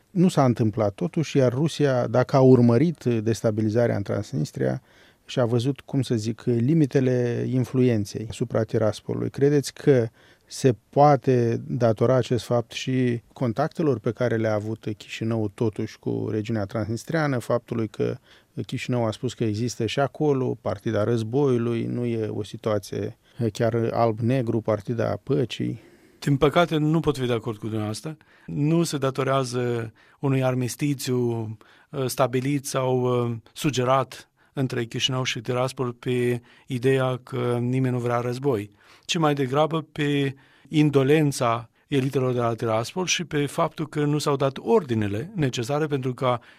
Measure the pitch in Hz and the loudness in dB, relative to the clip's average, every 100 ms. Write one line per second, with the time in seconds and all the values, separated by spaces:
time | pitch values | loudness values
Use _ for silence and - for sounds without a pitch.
0 | _ 185 180 156 131 113 113 110 104 - | _ 2 2 4 4 4 2 2 0 0
1 | 170 - 147 143 127 120 156 - 143 127 | -4 -2 0 2 2 2 -2 0 0 2
2 | 123 120 127 139 131 127 120 117 170 156 | 2 2 4 6 8 10 8 6 4 0
3 | 127 117 107 110 117 107 107 110 120 107 | -2 0 0 0 0 0 0 2 2 0
4 | 98 110 101 143 151 131 131 131 - _ | -2 -4 -4 -6 -6 -2 -2 -2 -8 _
5 | - _ - - 117 120 127 135 - 139 | -20 _ -6 -2 2 2 0 -4 -4 -4
6 | 123 120 110 113 - 120 120 165 139 143 | 0 -2 -2 -4 0 2 2 4 4 2
7 | 127 123 120 117 120 127 120 127 127 110 | 2 2 0 -2 -2 -2 0 2 4 2
8 | 101 104 110 - 123 120 113 113 107 - | 0 -6 -10 -6 -2 -2 0 0 0 -2
9 | - 117 117 - 139 147 - - - 131 | -6 -4 -4 0 2 2 0 -2 2 4
10 | 113 - _ _ _ - 135 107 _ 135 | 2 -6 _ _ _ 0 2 2 _ 4
11 | 147 143 - 123 117 117 139 143 117 110 | 6 6 4 2 2 -2 -4 0 2 4
12 | 120 131 - 120 - 120 - - - 131 | 4 2 2 -2 0 -2 -2 -6 -4 0
13 | 123 117 - - 127 107 156 - 156 117 | 0 -2 -8 -6 -4 -2 -2 0 0 0
14 | 127 - 120 113 110 107 107 113 - 101 | -2 -2 0 0 0 -2 -4 -8 -8 -10
15 | - - 113 113 107 - 113 - 110 - | -12 -8 -4 -2 -4 -2 -2 -2 -8 -8
16 | 123 113 110 107 107 113 101 113 104 117 | -6 -4 -4 -4 -4 -4 -4 -4 -4 -6
17 | - 160 147 127 - 120 - 117 110 - | -4 -2 -2 -2 -2 -4 -4 -6 -6 -4
18 | 120 123 _ - _ - 113 127 - 123 | -4 -4 _ -20 _ -12 -10 -8 -4 -2
19 | 113 104 123 - 113 104 120 - 110 - | -2 -4 -8 -4 -4 -2 -4 -4 -4 0
20 | 139 - 151 135 123 120 - 95 117 107 | -2 0 0 0 -2 -4 -6 -6 -2 0
21 | 110 120 110 127 143 123 117 117 117 123 | 0 0 0 0 2 2 0 -2 -4 -4
22 | 120 113 107 110 107 110 113 104 - 107 | -4 -4 -4 -6 -8 -6 -2 -2 -2 -6
23 | 104 - _ - 117 - 117 117 117 117 | -6 -10 _ -4 -4 0 0 0 0 0
24 | 117 110 117 135 117 117 107 107 - 117 | 0 0 0 0 0 -2 0 -2 -2 -2
25 | 110 101 - 147 123 - 123 120 - - | -2 -2 -2 -2 -2 -4 -6 -6 -12 -20
26 | _ _ - 139 151 175 170 160 151 160 | _ _ -2 2 4 4 2 2 2 2
27 | 151 127 123 120 120 107 113 110 107 107 | 0 -2 -2 -2 -4 -8 -6 -4 -4 -6
28 | 156 156 _ _ - 160 147 165 170 147 | -10 -14 _ _ -10 -2 2 2 2 0
29 | 135 131 131 135 127 123 123 120 113 - | -2 -2 0 0 0 -2 -2 -2 -6 -12
30 | _ _ 139 135 131 127 120 - 147 135 | _ _ -2 0 0 0 -2 -2 -4 -2
31 | - 123 120 113 110 107 - _ _ 147 | -2 -2 -2 -2 -6 -12 -18 _ _ -6
32 | 127 - 127 127 131 143 - 139 131 127 | -4 0 0 0 -2 -2 -4 -2 0 0
33 | 123 123 120 113 - - 156 120 127 131 | 2 0 0 -4 -10 -6 -2 0 2 2
34 | 127 - - _ _ - 131 120 117 127 | 0 -8 -20 _ _ -4 -4 -2 -4 -4
35 | - 131 127 123 110 123 131 131 123 120 | -2 -2 -4 -4 -4 -2 -2 -2 -6 -4
36 | 131 123 123 120 - - - 127 131 135 | -2 0 0 -2 -6 -20 -10 -2 2 2
37 | 131 127 131 127 123 120 120 127 127 123 | 0 -4 -6 -4 -2 0 0 0 0 0
38 | 120 120 120 120 139 110 101 _ - - | 0 -2 -2 -2 -2 -2 -4 _ -20 -16
39 | - 175 151 143 131 139 156 160 156 - | -6 0 2 2 0 0 0 0 -4 -4
40 | 147 143 139 135 _ _ - 156 151 139 | -2 0 -2 -4 _ _ -2 2 4 4
41 | 131 156 147 - 120 117 117 _ _ 143 | 6 4 4 2 0 0 -4 _ _ -2
42 | 135 135 127 123 117 113 117 110 117 180 | 0 0 0 0 0 -2 -2 -2 -2 -4
43 | 175 - 160 151 143 - 160 - 151 147 | -4 -4 -2 -2 -2 -2 -2 -2 -6 -2
44 | 147 147 147 139 139 - - 226 143 113 | 0 0 0 0 0 -2 0 0 2 0
45 | 104 104 165 220 139 127 113 147 156 139 | 0 -4 -6 -2 -2 -2 -4 -2 -2 -2
46 | 127 123 131 120 - | -4 -2 0 -2 -4